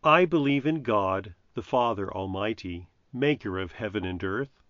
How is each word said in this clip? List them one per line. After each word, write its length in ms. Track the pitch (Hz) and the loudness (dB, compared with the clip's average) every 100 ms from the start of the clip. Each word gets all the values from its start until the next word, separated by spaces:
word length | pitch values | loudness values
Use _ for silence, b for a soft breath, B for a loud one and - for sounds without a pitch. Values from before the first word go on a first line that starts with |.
I 200 | 156 160 | 6 6
believe 420 | 185 165 139 143 139 | 6 4 2 2 2
in 180 | 160 | -2
God, 500 | 120 107 95 95 95 85 _ | 2 2 2 -2 -4 -18 _
the 80 | - | -12
Father 480 | 107 127 120 101 98 | -2 2 2 0 -4
Almighty, 720 | 95 95 95 104 113 92 87 90 _ _ | -6 -6 -2 -4 -4 -8 -10 -14 _ _
maker 460 | 123 143 143 107 92 | -2 0 0 -2 -4
of 140 | 92 | -6
heaven 320 | - 110 101 | -6 -6 -4
and 180 | 92 92 | -4 -4
earth 400 | 95 104 139 _ | -4 -4 -6 _